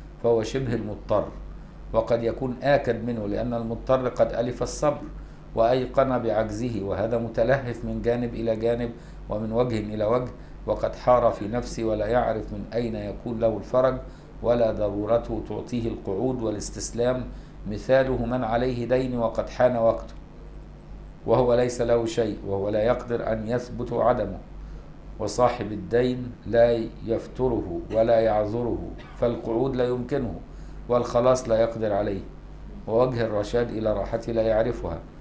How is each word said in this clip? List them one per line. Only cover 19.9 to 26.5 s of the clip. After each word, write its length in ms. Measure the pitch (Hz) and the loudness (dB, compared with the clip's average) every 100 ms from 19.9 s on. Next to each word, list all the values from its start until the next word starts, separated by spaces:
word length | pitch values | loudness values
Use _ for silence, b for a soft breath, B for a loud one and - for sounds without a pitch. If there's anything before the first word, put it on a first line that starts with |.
| - - - - - - - - - - - - - - | 2 -4 -14 -16 -16 -16 -16 -16 -18 -16 -16 -14 -10 2
وهو 280 | 117 123 | 4 6
ليس 280 | 120 127 - | 6 4 2
له 240 | 117 117 113 | 2 4 2
شيء، 320 | 131 131 - 98 | 0 0 -2 -4
وهو 220 | 98 101 | -2 0
لا 140 | 107 | 2
يقدر 500 | 110 123 - 117 - | 4 2 0 -2 -2
أن 140 | 113 110 | -2 0
يثبت 460 | 120 - 113 123 | -2 -2 -8 -4
عدمه، 440 | 120 113 120 101 92 - - B B B B - - | 2 4 4 0 -6 -12 -14 B B B B -16 -6
وصاحب 520 | 107 - 123 - 104 | -4 4 4 4 -4
الدين 600 | 107 90 117 127 127 123 - | -6 0 2 2 0 -6 -10
لا 360 | - | 0